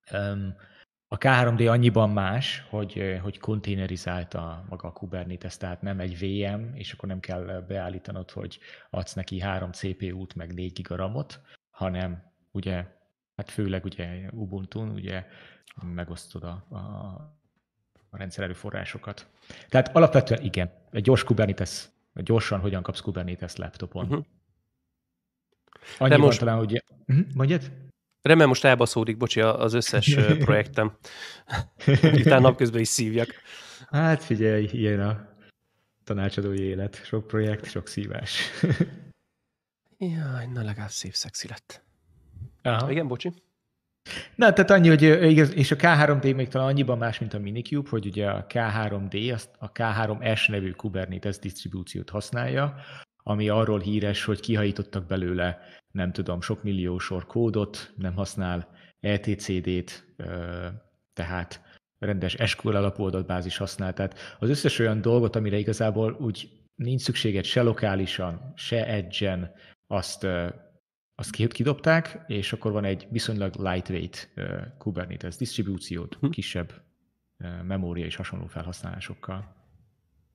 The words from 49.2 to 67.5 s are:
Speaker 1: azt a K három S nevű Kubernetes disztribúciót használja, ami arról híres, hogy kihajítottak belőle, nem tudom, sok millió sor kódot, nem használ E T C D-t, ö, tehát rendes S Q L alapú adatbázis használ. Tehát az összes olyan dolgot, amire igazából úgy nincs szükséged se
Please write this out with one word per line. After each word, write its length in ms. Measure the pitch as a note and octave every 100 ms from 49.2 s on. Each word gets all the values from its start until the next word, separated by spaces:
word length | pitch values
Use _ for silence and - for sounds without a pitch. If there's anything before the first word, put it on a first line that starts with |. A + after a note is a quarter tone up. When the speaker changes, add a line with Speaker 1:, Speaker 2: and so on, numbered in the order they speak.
| A#2
Speaker 1:
azt 180 | A#2 - _
a 140 | G#2
K 60 | -
három 560 | A#2 G#2+ A2 G#2+ A2+
S 140 | A2 -
nevű 220 | G#2 F#2+
Kubernetes 680 | F2+ A2 F#2+ F#2 F#2 G#2 F#2+
disztribúciót 720 | G2+ - - F#2 F2 F#2 F2+
használja, 640 | G#2 - A#2+ B2 C3 C#3+ C#3 - - - _
ami 320 | - G#2 G#2+
arról 300 | G#2+ A2+ G#2+
híres, 440 | F#2+ G#2+ G2+ G#2
hogy 160 | - G#2
kihajítottak 680 | - A2 G#2 G2+ G2 G2+ F2
belőle, 540 | F#2+ F2+ F2+ F2 F2 - - _
nem 200 | G2 F2+
tudom, 280 | F2+ F2+ F2
sok 220 | - G#2+
millió 360 | G#2 G2 F2+ F2+
sor 280 | - F#2 E2+
kódot, 680 | A#2 A#2 G#2+ G2+ - - -
nem 180 | F#2
használ 540 | F2+ F#2+ - F#2 F2+ F2 - - _
E 180 | G2+ G2+
T 200 | - G2+
C 200 | - F#2
D-t, 540 | F2 F2+ F2 - _ _
ö, 500 | F2 F2 F2 F2 F2+ G#2 _ _ _
tehát 680 | - E2+ F2+ F2 - _ - _ _
rendes 380 | G2+ G2 F2+ -
S 100 | A2 -
Q 140 | A2+
L 60 | G2
alapú 280 | G2 -
adatbázis 520 | G2 F#2 F2+ F2+ F2+ -
használ. 360 | G2 - F#2+
Tehát 240 | F2+ F#2+ - - -
az 100 | A2
összes 300 | C#3 D3+ -
olyan 220 | A2+ A2
dolgot, 360 | A#2 A#2+ A#2 A2+
amire 200 | G#2 G2+
igazából 540 | G#2 G#2+ A2 G#2 A2
úgy 380 | - B2+ G2+ - _ _
nincs 260 | _ B2 C3
szükséged 440 | - A#2 A2+ G2
se 180 | F#2